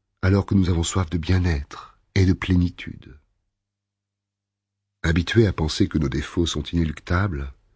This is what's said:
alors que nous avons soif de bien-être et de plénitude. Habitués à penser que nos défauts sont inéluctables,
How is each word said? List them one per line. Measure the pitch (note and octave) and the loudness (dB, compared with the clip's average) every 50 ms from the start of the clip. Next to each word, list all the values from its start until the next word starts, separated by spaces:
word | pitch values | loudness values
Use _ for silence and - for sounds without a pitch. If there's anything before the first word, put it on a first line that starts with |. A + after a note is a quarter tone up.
| _ _ _ _ | _ _ _ _
alors | - F#2+ G2 G2+ F#2+ | 0 2 2 2 2
que | - G2+ | 2 2
nous | G2 F#2 F2+ | 2 2 2
avons | F#2 E2 E2+ | 2 0 -2
soif | - - F#2+ F#2 D#2 | -2 -2 -2 -2 -2
de | - F2 | -4 -4
bien-être | D#2 - F#2 F#2+ F2 F2 E2 C#2+ C#2+ - - - - - _ _ _ _ _ | -2 0 0 2 2 0 0 -2 -4 -8 -14 -18 -18 -20 _ _ _ _ _
et | G2+ F#2 | 2 4
de | F#2 F#2 | 4 2
plénitude. | - - - F#2 F2+ F2+ F2 - - - - - - - - C2+ - _ _ _ _ _ _ _ _ _ _ _ _ _ _ _ _ _ _ _ _ _ _ _ _ _ _ _ _ _ _ _ _ _ _ _ _ - | 2 0 0 2 2 2 0 -2 -6 -12 -14 -14 -16 -18 -20 -20 -20 _ _ _ _ _ _ _ _ _ _ _ _ _ _ _ _ _ _ _ _ _ _ _ _ _ _ _ _ _ _ _ _ _ _ _ _ -2
Habitués | E2+ E2 F#2 E2+ - - A#2 A#2 G2 | 0 0 0 0 2 2 4 4 4
à | E2 | 2
penser | - D#2+ D#2 - - G2+ - | 0 -2 -4 0 0 0 0
que | - D#2 | 2 0
nos | D2 C#2 | 0 0
défauts | C2 D2 D2 - - F2+ F2 | -2 -4 -6 -4 -2 -2 -2
sont | D#2+ - D#2+ D2 | -2 -2 -6 -6
inéluctables, | - - E2 E2 D#2 D2+ - - - F2 F2 G2 G#2 F2 C#2 C#2 C#2 - - _ _ _ | -4 -2 -2 -2 -2 -4 -8 -6 -2 -2 0 0 -2 -4 -6 -8 -10 -12 -16 _ _ _